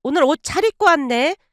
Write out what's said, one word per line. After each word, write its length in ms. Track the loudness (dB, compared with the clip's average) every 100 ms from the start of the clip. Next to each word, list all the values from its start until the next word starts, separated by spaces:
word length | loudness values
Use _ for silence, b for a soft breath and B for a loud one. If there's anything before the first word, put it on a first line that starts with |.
오늘 200 | -4 0
옷 180 | 0 -2
잘 220 | -4 -2
입고 220 | -2 2 2
왔네. 500 | 2 0 -2 -2 -4 _